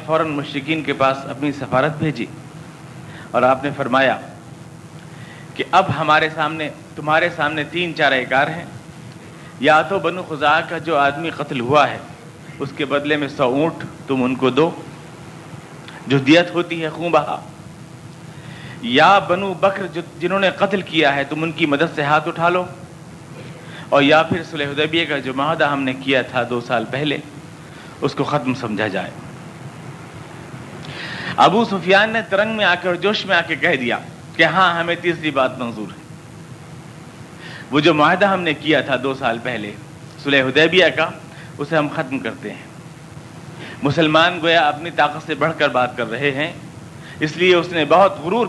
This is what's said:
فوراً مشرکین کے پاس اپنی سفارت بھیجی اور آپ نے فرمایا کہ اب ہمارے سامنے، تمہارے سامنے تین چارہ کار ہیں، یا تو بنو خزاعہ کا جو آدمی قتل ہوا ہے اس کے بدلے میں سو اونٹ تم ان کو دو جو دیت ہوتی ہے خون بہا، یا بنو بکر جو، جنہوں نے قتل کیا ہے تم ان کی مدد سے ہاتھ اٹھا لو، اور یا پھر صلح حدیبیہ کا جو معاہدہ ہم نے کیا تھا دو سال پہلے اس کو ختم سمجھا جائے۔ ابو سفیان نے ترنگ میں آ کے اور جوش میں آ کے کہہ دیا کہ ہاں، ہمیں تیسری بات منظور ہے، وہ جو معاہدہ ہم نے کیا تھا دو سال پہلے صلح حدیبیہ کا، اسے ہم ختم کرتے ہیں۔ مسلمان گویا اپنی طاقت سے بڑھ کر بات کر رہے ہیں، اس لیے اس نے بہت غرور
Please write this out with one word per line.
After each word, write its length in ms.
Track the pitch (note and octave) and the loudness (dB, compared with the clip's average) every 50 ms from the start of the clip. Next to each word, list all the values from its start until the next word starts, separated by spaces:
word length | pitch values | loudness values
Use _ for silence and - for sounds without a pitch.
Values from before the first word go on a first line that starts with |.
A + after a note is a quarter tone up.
| - | -2
فوراً 220 | D3+ D#3+ D#3+ E3 D#3+ | 0 0 2 2 0
مشرکین 540 | D3 C#3+ C#3 - - C#3+ C3+ C#3+ D#3+ D#3+ C#3 | -2 -4 -4 -4 -6 -6 -4 -2 -2 -2 -2
کے 100 | C3+ C#3 | -2 0
پاس 240 | - C3+ C3+ C3+ C3+ - | 2 2 2 2 0 -4
اپنی 280 | - C#3 C3 C#3+ D3 C#3 | -10 -8 -4 -4 -4 -4
سفارت 440 | - C3 - B2 B2+ C#3 D#3 D3+ D3+ | -4 -4 -2 0 2 2 2 0 -2
بھیجی 280 | D#3+ D#3 C3+ A#2+ A2 - - - - - - - - - - - - - - - - - - - - - | -2 -2 -2 -4 -6 -8 -10 -14 -16 -16 -16 -16 -16 -18 -18 -18 -18 -18 -18 -16 -16 -16 -16 -16 -10 -4
اور 120 | - B2 B2 | 0 2 4
آپ 220 | B2+ C3 B2 C#3+ | 4 4 4 0
نے 60 | C#3+ C3+ | -4 -4
فرمایا 400 | C3+ C#3 B2+ B2+ C3 C3+ B2+ A2 G2 - - - - - - - - - - - - - - - - - - - - - - - - - - - | -4 -2 0 2 4 4 4 2 0 -4 -12 -16 -18 -18 -18 -18 -18 -18 -20 -20 -20 -20 -18 -18 -18 -18 -18 -18 -16 -16 -16 -18 -18 -18 -12 -6
کہ 100 | - C3+ - | -6 -2 2
اب 140 | D#3+ F3+ F#3+ - - D3+ | 4 4 4 4 2 0
ہمارے 300 | D#3+ D3+ D3+ D#3 D#3+ D#3 D3+ | 2 4 4 4 4 2 0
سامنے، 340 | D#3+ D#3 D3+ D#3+ D#3+ D3+ C#3+ - - - - - | 0 -2 -2 -2 -4 -6 -8 -8 -10 -18 -18 -14
تمہارے 320 | - D3 D3+ D#3 D#3+ F3 E3+ E3+ | -8 -2 2 2 4 4 2 0
سامنے 280 | - D3 D3 D#3 D#3 D3 | 0 -2 -2 0 -2 -4
تین 300 | D3+ D3+ F3 F3+ E3+ D#3 | -4 -2 -4 -2 -2 0
چارہ 260 | D#3 D3+ C#3 C3+ B2+ B2 A#2+ | 2 2 4 4 2 0 2
کار 180 | C3 C3 D3 | 2 2 2
ہیں، 180 | D#3 D#3+ E3+ - - - - - - - - - - - - - - - - - - - - | 2 0 -6 -10 -12 -14 -16 -18 -18 -18 -18 -18 -18 -18 -18 -18 -20 -20 -20 -20 -18 -8 -2
یا 220 | B2 D3 D3+ D#3 E3+ | 4 4 6 6 4
تو 160 | D#3+ G3 F#3+ | 2 0 -2
بنو 240 | D#3 E3 F3 F#3 F3+ - | 0 -2 -2 -4 -6 -8
خزاعہ 320 | D#3+ C#3+ D3+ D3 D3+ E3 E3+ E3 | -4 0 2 4 4 4 2 -2
کا 100 | F3 E3 | -6 -6
جو 180 | - D#3+ D#3+ C#3+ | -4 0 2 2
آدمی 320 | C#3+ C#3 C#3 D#3 E3 D#3+ | 4 2 2 0 -4 -6
قتل 300 | D3+ - D3 C#3+ D3+ B2+ | -4 -6 -6 -6 -4 -4
ہوا 300 | A#2 A#2+ C#3+ D3 C3+ A#2+ | 0 4 4 4 4 4
ہے 80 | A2 G#2+ - - - - - - - - - - - - | 2 -4 -10 -14 -18 -18 -20 -20 -20 -20 -18 -16 -12 -10
اس 140 | C#3+ C#3 - | -10 -8 -6
کے 80 | - D3 | -6 -4
بدلے 320 | C3 C#3 C#3+ C#3+ D3 D3+ | -2 -2 0 0 0 0
میں 120 | D3 D3 C3+ | 0 0 -2
سو 160 | C#3+ - C#3 | -2 0 0
اونٹ 400 | A#2+ B2+ C#3+ D#3 E3 D#3+ - - - - - - | 2 2 2 0 0 -2 -4 -10 -12 -14 -10 -6
تم 160 | - C3+ C3 B2 | -2 0 0 2
ان 120 | B2+ C3 | 0 0
کو 160 | B2 C3 B2+ | 2 0 2
دو 200 | B2 C3+ D#3+ E3+ D#3+ - - - - - - - - - - - - - - - - - - - - - - - - - - | 4 4 2 2 2 -4 -12 -14 -16 -18 -18 -18 -18 -18 -18 -18 -18 -18 -18 -16 -18 -18 -18 -18 -18 -18 -18 -18 -18 -12 -4
جو 120 | - C3 C#3 | 0 0 2
دیت 320 | C3 C3 D#3 E3+ F3 F3 - | 6 6 6 6 6 4 0
ہوتی 280 | E3+ E3+ E3 E3 E3 D#3+ | -4 -2 -2 -4 -6 -6
ہے 60 | D#3 | -6
خون 220 | D3+ D#3 E3 E3+ | -6 -4 -2 2
بہا، 300 | D#3+ D3+ D3 - D#2+ - - - - - - - - - - - - - - - - - - - - - - - - - - - - - A#2+ | 2 2 2 2 -4 -6 -8 -12 -18 -18 -18 -18 -18 -18 -18 -18 -18 -18 -18 -18 -18 -18 -18 -18 -18 -18 -16 -16 -16 -16 -16 -16 -14 -10 -4
یا 360 | A#2 B2 C#3 D#3 F3+ G3 G3 | 0 4 6 6 8 8 6
بنو 360 | D#3+ D#3+ F3 F#3 G3+ G3 F#3 | 4 2 0 -2 -2 -4 -2
بکر 320 | D#3 F#3 G3 G3 G3+ G3 | 2 2 2 2 0 -6
جو، 140 | F3 D#3 E3+ D#3+ - - - | -8 -8 -8 -10 -10 -10 -6
جنہوں 200 | D#3 F3 F#3+ G3 | -4 -2 0 2
نے 100 | G3 F3+ | 2 0
قتل 320 | D3+ - G3 G3 F#3+ G3 F3 | 0 2 0 0 0 0 -4
کیا 320 | - D#3 D#3+ D3+ C#3 C#3 | -2 2 2 4 4 4
ہے 80 | C#3+ C#3 | 2 -2
تم 180 | C3+ D3+ D#3 D#3+ | -4 -4 -4 -4
ان 100 | E3+ D#3 | -4 -2
کی 140 | D#3+ E3 | -2 0
مدد 280 | D3+ C#3 C#3 D#3+ D#3+ - | 2 2 2 2 0 0
سے 80 | D#3 D3 | -2 0
ہاتھ 260 | C#3+ D3+ D#3 D3+ E3+ | 2 2 2 2 0
اٹھا 200 | E3 E3 E3 F3 | -2 0 0 2
لو، 160 | F3 F#3 F3+ - - - - - - - - - - - - - - - - - - - - - - - - - | 2 2 0 -2 -8 -14 -18 -18 -18 -18 -20 -18 -20 -20 -18 -18 -18 -16 -16 -16 -16 -16 -16 -16 -16 -14 -4 2
اور 140 | - C#3 C#3+ | 4 4 6
یا 200 | C#3+ D3+ D#3 D#3+ | 8 8 6 6
پھر 200 | - F#3+ F3 D#3+ - | 4 0 -4 -4 -6
صلح 140 | E3 D3+ C#3+ | -6 -6 -6
حدیبیہ 400 | C#3+ C#3 C#3+ D3+ D#3 D#3+ E3 E3+ D3 | -4 -2 -2 -2 0 0 0 0 0
کا 100 | D3+ C#3 | -2 -4
جو 160 | B2+ C3 C3 | -4 -4 -2
معاہدہ 340 | C3+ C#3+ D3+ - C#3+ D#3 C#3+ | -2 0 0 2 2 2 2
ہم 140 | D3 C#3 C#3 | 2 0 0
نے 100 | C3 C3 | -2 -2
کیا 300 | C3 C3 C3+ C#3 B2+ A#2+ | -2 0 2 2 2 2
تھا 200 | - - B2+ A#2+ A#2 | 0 0 -2 -2 0
دو 100 | B2 A#2+ | -2 -4
سال 240 | A#2 - B2+ A2+ A2+ A2 | -2 0 -2 -2 -2 -2
پہلے 280 | - C3+ D3+ D3+ - - - - - - - - - - - - - - - - - - | -4 -2 -2 -2 -2 -4 -6 -10 -14 -16 -16 -16 -18 -18 -18 -18 -18 -18 -18 -18 -10 -4
اس 140 | - C3 - | -4 -2 -2
کو 100 | - C#3 | -2 -2
ختم 300 | - D3 D3 C3+ B2+ B2 | 0 0 0 0 0 -4
سمجھا 340 | - - A2 G#2+ G2+ G#2+ G#2+ | -2 -4 -4 -2 -2 -2 -2
جائے۔ 220 | F#2+ F#2+ F2 - - - - - - - - - - - - - - - - - - - - - - - - - - - - - - - - - - - - - - - - - - - - - - | -2 -4 -6 -6 -10 -14 -14 -16 -16 -16 -16 -16 -16 -16 -16 -16 -16 -16 -16 -16 -16 -16 -16 -16 -16 -16 -16 -16 -16 -16 -16 -14 -14 -14 -14 -14 -14 -14 -12 -12 -12 -10 -10 -10 -10 -8 -8 -4 2
ابو 280 | - A#2 D#3 F3 A3+ A#3 | 4 6 6 6 4 2
سفیان 460 | - G3+ F#3 D#3 F3+ G3 G3 G#3+ A3+ | 2 0 -2 2 4 4 6 4 4
نے 100 | A3+ A3+ G#3 - | 2 -2 -2 0
ترنگ 280 | G3 F#3+ G#3 A3 A3 | 2 2 2 2 0
میں 80 | G#3+ G3+ | 0 2
آ 100 | F3+ F3 F3 - | 2 2 2 0
کے 60 | F#3 | -2
اور 80 | F3 | -2
جوش 300 | E3+ F3 G3+ G#3+ - - | 0 0 0 0 0 0
میں 100 | G3 F#3+ | 0 2
آ 40 | E3+ E3 | 2 2
کے 100 | - D#3+ | 0 -2
کہہ 200 | C3+ C#3+ F3 E3 | 0 0 0 2
دیا 220 | C3 B2 A#2 A2 F#2+ - - - - - - - | 2 0 0 -2 -2 -4 -8 -16 -18 -18 -6 0
کہ 60 | - E3 | 2 2
ہاں، 360 | D#3 D#3 F#3 F#3+ F3 E3+ E3+ | 4 4 4 4 4 4 2
ہمیں 140 | E3 E3+ E3+ D#3+ E3+ | 0 -2 -2 -2 0
تیسری 280 | F3 E3 D3+ D#3 D#3 | -2 -2 0 -2 -2
بات 280 | C#3 C3+ C3 B2+ B2+ A#2+ | 2 2 2 0 0 -4
منظور 280 | B2+ A#2 G#2+ G#2 G#2+ | -6 -6 -6 -8 -10
ہے، 160 | F#2 - - - - - - - - - - - - - - - - - - - - - - - - - - - - - - - - - - - - | -10 -12 -16 -18 -18 -18 -18 -18 -18 -18 -18 -18 -18 -18 -18 -18 -18 -18 -18 -18 -18 -18 -18 -18 -18 -18 -18 -18 -18 -18 -18 -16 -16 -16 -16 -8 -2
وہ 100 | B2+ D3 | 2 4
جو 140 | D3+ E3+ D#3+ | 6 6 6
معاہدہ 320 | D3+ D3 D#3 F#3 F3+ G3+ | 6 6 6 6 6 4
ہم 140 | G3 G3 F#3 | 4 4 2
نے 140 | F3 D#3+ D3 | 0 0 -2
کیا 260 | - C#3+ D3+ D#3 C3+ | -2 2 2 2 2
تھا 160 | B2+ - C3+ B2 B2 | 2 2 0 0 0
دو 120 | C3+ C3+ | -2 -4
سال 240 | - C3+ A#2+ A#2 A#2 A2+ | -2 -2 -2 -2 -2 -4
پہلے 300 | B2+ B2 A2 G#2+ G#2 G#2 - - - - - - - - - - | -6 -6 -6 -6 -8 -10 -12 -16 -18 -18 -18 -18 -18 -16 -8 -2
صلح 200 | C#3+ C#3 C#3 C3 | 2 4 4 4
حدیبیہ 440 | C3 B2+ C#3+ D#3+ E3+ F3 F#3 F3 D#3 C#3 | 4 4 4 4 6 6 6 6 6 4
کا، 120 | D3+ D#3+ F3 - - - - - - - - - - | 2 -2 -2 -4 -10 -16 -18 -18 -18 -18 -14 -10 -8
اسے 180 | D3 - E3 | -6 0 0
ہم 120 | D#3 D3 C#3+ - | 0 0 0 -2
ختم 240 | - - B2+ C3+ C3 | -4 -6 -4 -4 -4
کرتے 320 | A2 A2 G#2 - - G#2 | -4 -6 -8 -8 -10 -12
ہیں۔ 120 | G2 - - - - - - - - - - - - - - - - - - - - - - - - - - | -12 -12 -16 -18 -18 -18 -18 -20 -20 -20 -20 -18 -18 -18 -18 -18 -18 -18 -18 -18 -16 -16 -14 -14 -8 -4 -2
مسلمان 560 | C#3+ C3+ E3 D#3+ D3+ D#3 D#3 E3 F3 F3+ F3 D#3 | 0 2 4 4 6 6 6 6 4 4 2 2
گویا 260 | E3+ E3 E3+ D#3 D3 | 4 4 4 4 4
اپنی 220 | D3 C#3+ D#3+ E3+ | 2 0 -4 -4
طاقت 360 | E3 - D3 D3 D3 D#3 - | 0 2 2 2 2 -2 -6
سے 80 | - D#3 | -6 -4
بڑھ 180 | C3+ D3 E3 E3 D#3 | 0 0 0 2 2
کر 100 | D3+ C#3 | 0 2
بات 280 | B2+ B2+ B2+ B2 - | 2 2 0 0 0
کر 140 | - A#2 F2 | -4 -4 -4
رہے 200 | A2+ B2 C#3 C#3+ | -2 -2 0 0
ہیں، 220 | C3 C3+ D3+ E3+ F3 - - - - - - - - - - - - - | 0 0 -2 -4 -6 -10 -14 -16 -18 -18 -18 -18 -18 -18 -16 -14 -8 -4
اس 160 | D3+ D3+ D3+ | -4 -4 0
لیے 180 | E3 F3+ F#3 F3+ | 2 4 6 6
اس 140 | F3 D#3+ - F3 | 6 4 2 0
نے 120 | E3 D3 | 0 2
بہت 340 | C#3 D#3 F3 G3 F#3+ - - D3 | 4 6 6 6 6 4 0 -4
غرور 240 | F3 G3+ A#3+ A3+ | -2 0 0 0